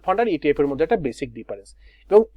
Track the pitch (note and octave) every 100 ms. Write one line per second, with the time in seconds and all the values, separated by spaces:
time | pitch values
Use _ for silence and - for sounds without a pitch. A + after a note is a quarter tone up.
0 | - F#3+ A#3 D#3+ D3+ D3 C#3+ C3+ D#3+ A3+
1 | C#3+ A#2 C3 A#2 A2 G2+ - - - _
2 | - G#3 A3+